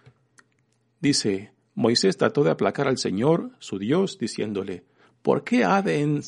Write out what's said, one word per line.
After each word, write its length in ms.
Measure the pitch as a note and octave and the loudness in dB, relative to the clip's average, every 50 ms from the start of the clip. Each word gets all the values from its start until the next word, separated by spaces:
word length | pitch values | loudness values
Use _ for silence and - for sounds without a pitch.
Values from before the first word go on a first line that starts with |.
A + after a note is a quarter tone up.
| _ - _ _ _ _ _ - _ _ _ _ _ _ _ _ _ _ _ _ | _ -20 _ _ _ _ _ -20 _ _ _ _ _ _ _ _ _ _ _ _
Dice, 520 | - C#3+ C#3 - - A2+ G2 F#2+ G#2 - _ _ _ _ _ | 0 0 0 2 0 0 -2 -2 -6 -10 _ _ _ _ _
Moisés 420 | - - A2+ A#2 - - F#3+ F3 | 0 2 2 2 4 2 2 2
trató 260 | - - A2+ - C#3+ D3 | 2 0 0 2 2 2
de 80 | D#3+ | 2
aplacar 380 | D3+ - G#2+ G2 - - C#3+ C3 | 2 2 0 -2 0 0 -2 -2
al 80 | C3 | -2
Señor, 540 | B2+ - F#2+ F#2 G2 A#2+ D3+ E3 - - B3+ - _ | -2 -2 -4 -2 0 2 2 2 0 -2 -8 -14 _
su 200 | - - A2 F#2+ | -14 -10 -8 -6
Dios, 400 | G2 A2 C#3+ F#3 G3 F3+ - - | -2 0 0 0 0 -2 -4 -6
diciéndole, 680 | A#2+ G#2+ - - A2 G#2+ G#2 F#2+ F#2+ G2+ F#2 E2+ - _ _ _ _ _ _ _ | -8 -8 -6 -6 -6 -4 -4 -6 -6 -6 -10 -12 -12 _ _ _ _ _ _ _
"¿Por 240 | _ - C3 C#3+ - | _ 0 0 0 0
qué 200 | - A#3+ B3 A3 | 0 0 2 2
ha 180 | - F#3+ G3 F#3+ | 4 2 2 2
de 180 | F#3 D#3+ D3 | 0 0 0
en-, 220 | D3 D3 D3 C#3+ - | 0 0 0 -2 -4